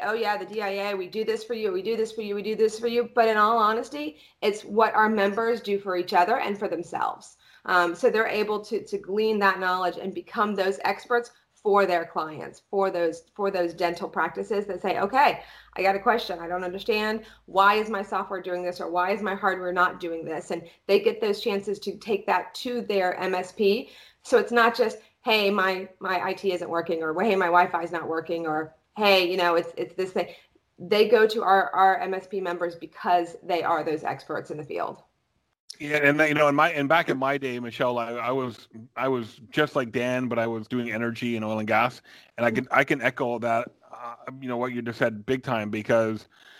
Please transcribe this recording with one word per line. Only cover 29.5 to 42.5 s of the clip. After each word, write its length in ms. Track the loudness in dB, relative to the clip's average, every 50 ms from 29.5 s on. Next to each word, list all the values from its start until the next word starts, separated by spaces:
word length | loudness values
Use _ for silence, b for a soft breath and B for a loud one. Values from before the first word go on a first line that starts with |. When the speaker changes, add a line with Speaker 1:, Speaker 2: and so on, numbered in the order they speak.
| 2
Speaker 1:
it's, 180 | 2 0 -2 -8
it's 180 | -8 -8 -8 -6
this 160 | -6 -6 -4
thing." 180 | -2 -4 -4 B B B B B _ _ _ _ _ _
They 280 | -4 0 4 4 6 6
go 180 | 6 6 6
to 160 | 4 4 0
our, 320 | 4 6 6 6 4 2 4
our 240 | 6 6 6 6 4
M 160 | 0 -4 -4
S 120 | -6 -6 -6
P 120 | -6 -4
members 360 | -4 -4 -2 -2 -4 -4 -4
because 600 | -8 -16 -18 _ -6 0 2 2 2 2 -2 -8 -16
they 220 | -6 -2 -2 0 0
are 180 | 0 0 0
those 220 | 0 -2 -4 -4 -4
experts 480 | -6 -6 -6 -8 -8 -8 -8 -8 -8
in 40 | -12
the 80 | -12 -10
field. 380 | -8 -6 -6 -6 -6 -8 -12 _ _ _ _ _ _ _ _ _ _ _ _ _ _ -16 -12
Speaker 2:
Yeah, 160 | -8 -2 0
and, 220 | 4 4 4 6 4
you 140 | 2 2 4
know, 140 | 4 4 4
in 60 | 6
my, 160 | 4 4 2
and 180 | 2 0 0 2
back 200 | 2 2 4 2
in 100 | -2 0
my 180 | 0 -2 -2 -2
day, 200 | -4 -6 -6 -6
Michelle, 400 | -8 -10 -4 -2 0 0 0 -2
I, 140 | -4 -4
I 180 | -6 -4 -2 -2
was, 380 | -2 -2 -2 -4 -8 -12 -20 _ -20 -20 -20 -14 -6
I 120 | -2 0 0
was 320 | 0 -2 -2 -6 -12 -20 -20 -4
just 260 | 0 0 0 2 2
like 160 | -2 -2 0
Dan, 360 | -2 -2 -2 0 0 -2 -2 0
but 100 | 0 0
I 80 | 0
was 220 | 0 -2 -6 -6 -4
doing 240 | -4 -4 -4 -2
energy 440 | -4 -2 -2 -4 -4 -4 -4 -4 -2
and 80 | -2 -2
oil 140 | -4 -4 -4
and 100 | 0 2
gas, 320 | 2 4 4 2 0 -6 B B B B B B B
and 100 | 0 0
I 40 | 2